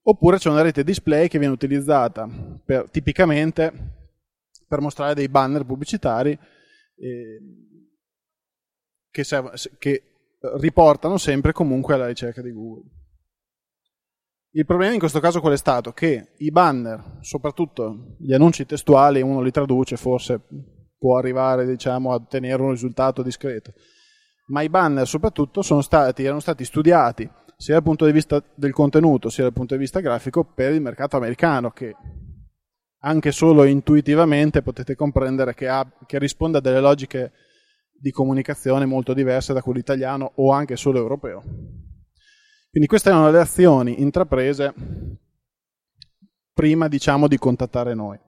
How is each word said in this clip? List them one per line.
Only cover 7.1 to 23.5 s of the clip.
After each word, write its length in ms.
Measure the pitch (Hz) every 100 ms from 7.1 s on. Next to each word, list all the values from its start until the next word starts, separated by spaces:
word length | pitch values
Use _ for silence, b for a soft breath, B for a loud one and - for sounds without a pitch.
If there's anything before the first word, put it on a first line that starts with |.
| 120 113 110 135 - 107 107 120 _ _ _ _ _ _ _ _ _ _ _ _
che 140 | -
serv-, 520 | 139 143 127 123 - _
che 260 | 143 139 _ _ _ _ - 143
riportano 600 | 156 - 160 143 214 240
sempre 340 | - 139 143
comunque 420 | 160 160 131 135
alla 120 | 143 123
ricerca 360 | 120 120 117
di 100 | 123
Google. 380 | 110 113 110 - - _ _ _ _ _ _ _ _ _ _ _ _ _ _ _
Il 140 | 156 151
problema 260 | 180 190
in 80 | 233
questo 180 | 170 156
caso 220 | 160 170
qual 140 | 156
è 40 | 143
stato? 320 | - 127 117
Che 440 | - 165 131 - _
i 160 | 151
banner, 680 | 156 175 131 117 110 - -
soprattutto 920 | - - 147 - 165 - 113 110 - -
gli 120 | 143
annunci 340 | 131 160 160 135
testuali, 540 | 147 - 139 143 139
uno 220 | 131 135
li 80 | 127
traduce, 460 | 127 139 127 131 123
forse 440 | 127 123 - 117 _ 143 139 _ _ _
può 160 | 131 127
arrivare, 480 | 127 127 131 131 127
diciamo, 460 | 127 - 127 131
a 20 |
ottenere 480 | 123 117 135 127 131
un 80 | 135
risultato 540 | 127 123 117 131 131
discreto, 480 | 127 120 139